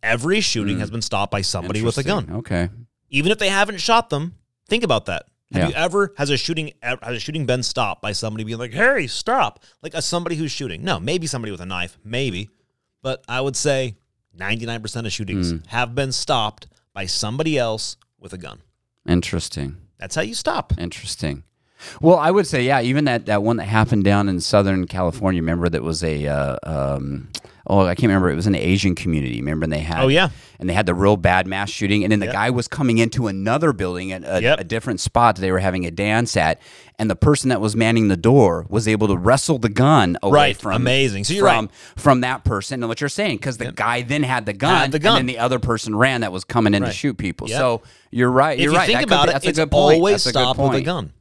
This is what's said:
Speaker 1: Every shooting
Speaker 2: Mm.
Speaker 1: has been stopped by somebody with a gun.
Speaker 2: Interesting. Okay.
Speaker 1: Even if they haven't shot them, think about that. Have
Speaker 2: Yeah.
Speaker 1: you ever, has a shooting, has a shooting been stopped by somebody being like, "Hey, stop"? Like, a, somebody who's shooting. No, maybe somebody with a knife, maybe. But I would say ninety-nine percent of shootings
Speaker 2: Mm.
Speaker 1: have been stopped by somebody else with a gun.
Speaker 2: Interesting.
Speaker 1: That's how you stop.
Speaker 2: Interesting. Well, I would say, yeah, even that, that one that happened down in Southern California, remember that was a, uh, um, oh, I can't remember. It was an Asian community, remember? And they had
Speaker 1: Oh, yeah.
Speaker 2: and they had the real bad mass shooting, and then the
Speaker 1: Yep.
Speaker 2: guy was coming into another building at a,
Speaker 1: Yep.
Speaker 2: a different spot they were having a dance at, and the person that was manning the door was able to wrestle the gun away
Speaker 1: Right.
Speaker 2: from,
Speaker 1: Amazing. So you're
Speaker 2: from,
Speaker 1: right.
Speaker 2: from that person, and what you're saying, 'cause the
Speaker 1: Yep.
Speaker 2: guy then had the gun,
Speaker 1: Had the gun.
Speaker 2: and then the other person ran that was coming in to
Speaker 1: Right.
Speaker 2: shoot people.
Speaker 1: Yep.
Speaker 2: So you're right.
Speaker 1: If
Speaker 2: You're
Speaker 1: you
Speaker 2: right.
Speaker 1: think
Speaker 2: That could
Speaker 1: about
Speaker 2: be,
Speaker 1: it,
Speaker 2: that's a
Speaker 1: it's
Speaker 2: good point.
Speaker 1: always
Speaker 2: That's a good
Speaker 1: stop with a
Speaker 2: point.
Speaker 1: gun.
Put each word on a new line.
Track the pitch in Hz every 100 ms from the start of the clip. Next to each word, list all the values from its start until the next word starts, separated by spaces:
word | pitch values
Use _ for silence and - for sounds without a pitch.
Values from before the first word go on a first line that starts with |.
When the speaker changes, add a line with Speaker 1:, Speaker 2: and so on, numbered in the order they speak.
Speaker 1:
Every | 113 117 139 202
shooting | 202 117 101 104
Speaker 2:
Mm. |
Speaker 1:
has | 104
been | 113
stopped | - 98 101
by | 101
somebody | 98 95 87 101
with | 117 117
a |
gun. | 139 196
Speaker 2:
Interesting. | 78 87
Okay. | - 90 90 - - _ _
Speaker 1:
Even | 139 156
if | 214
they | 202
haven't | 196 208 202
shot | 156 233 226
them, | 143 165 - _ _ _
think | 220
about | 226 113 -
that. | 85 - _ _
Have | -
Speaker 2:
Yeah. | -
Speaker 1:
you |
ever, | - 175 196 196 -
has | 143
a | 139
shooting, | - 160 151 -
has | 120 127
a | 113 120
shooting | - 156 131
been | 127
stopped | 120 - 110 90
by | 104
somebody | 98 113 107
being | 110 113
like, | 123
"Hey, | 120 233 269 135
stop"? | - - 254 139 - _ _
Like, | 156
a, | 165
somebody | - 175 170 165
who's | 156
shooting. | - 131 82
No, | 160 120
maybe | 101 180 165
somebody | 131 110
with | 92
a | 90
knife, | 92 90 _
maybe. | 104 120 135 90 104 _ _ _ _ _
But | 131 131 -
I | 123
would | 135
say | 131 147 135 131 107 _ _ _ 85
ninety-nine | 92 113 117 117
percent | 107 120 113
of |
shootings | - 104 104 87
Speaker 2:
Mm. | 82 78
Speaker 1:
have | 117 123
been | 120 135
stopped | 127 - 135 107 - - _ _
by | - 95
somebody | - 107 127 160 147
else | 117 110 - - _ _
with | 95
a | 92
gun. | 80 53 _ _ _ _ -
Speaker 2:
Interesting. | 87 - 85 - - 69 78 - _
Speaker 1:
That's | 95
how | -
you | 202
stop. | 233 - 330 - -
Speaker 2:
Interesting. | - - - - 80 71 - _ _ _ - -
Well, | 160 175
I | 151
would | 190 170
say, | 143
yeah, | 123 139
even | 120 135
that, | 147 120 -
that | 104
one | 107 117
that | 101
happened | 110 110 107
down | 101 101 101
in | 92
Southern | - 107 98 95 87
California, | 90 90 85 98 90
remember | 82 82 87
that | 82
was | 71 78
a, | 82 76 73
uh, | 71 69 65
um, | - 76 69 69 69 69 - - - _ -
oh, | 98
I | 92
can't | 87 117
remember. | 98 90
It | 76
was | 101
an |
Asian | 92 85 95 98
community, | 87 95 78 67 57
remember? | 69 78
And | 80
they | 76
had | 78 82
Speaker 1:
Oh, | 131
yeah. | 147 185 - - _
Speaker 2:
and | 92
they |
had | 87 90
the |
real | 87 98 104
bad | 90 90 92
mass | 95 101
shooting, | - 101 104
and | 98
then | 107
the | 98
Speaker 1:
Yep. |
Speaker 2:
guy | 98 113
was | 123 117
coming | - 135 113
into | 120 127 113
another | 98 101 131 160
building | 107 92 90 92
at | 92
a, | 71 92
Speaker 1:
Yep. | 113 151
Speaker 2:
a |
different | 87 113 135 98
spot | - - 117 98
they | 95
were | 92
having | 95 92
a | 87
dance | 85 101 110 120 101
at, | 80 80 - - - _
and | 110
the | 92
person | 147 147 131
that | 117
was | 107 107
manning | 113 117 107
the | 92
door | 113 139 104 82 -
was | 101 110
able | 107 107
to | 95
wrestle | 92 135 - 143
the | 113
gun | 104 135 151 95 87
away | 101 147
Speaker 1:
Right. | 143 120
Speaker 2:
from, | 110 98
Speaker 1:
Amazing. | 120 131 135 98
So | 101
you're | 185 202
Speaker 2:
from, | 147 107
Speaker 1:
right. | - - -
Speaker 2:
from | 147 131
that | 127 131
person, | - 107 - 131
and | 117
what | 113
you're | 143
saying, | - 208 117
'cause | 135 117
the | 117
Speaker 1:
Yep. |
Speaker 2:
guy | - 110 120
then | 120 147
had | 135 127 107
the |
gun, | 98 135 180
Speaker 1:
Had | 143
the | 151
gun. | 165 226
Speaker 2:
and | 127
then |
the | 120
other | 120 127
person | 123 113 - 107
ran | 127 127
that | 110
was | 92
coming | - 120 107
in | 101
to | 98
Speaker 1:
Right. |
Speaker 2:
shoot | 95 147 104
people. | 98 82 -
Speaker 1:
Yep. | 120
Speaker 2:
So | 131 117 - - _
you're | 120 123
right. | 127 147 135
Speaker 1:
If |
Speaker 2:
You're | 143
Speaker 1:
you | 165
Speaker 2:
right. | 185
Speaker 1:
think | 208
Speaker 2:
That | 208
could |
Speaker 1:
about | 160 147
Speaker 2:
be, |
Speaker 1:
it, |
Speaker 2:
that's | 139 160
a |
Speaker 1:
it's | 156
Speaker 2:
good | 156
point. | 147 147 160
Speaker 1:
always | 185 202
Speaker 2:
That's | 131
a | 120
good |
Speaker 1:
stop | 127 131
with | 139
a |
Speaker 2:
point. | 131 135
Speaker 1:
gun. | 175 151 _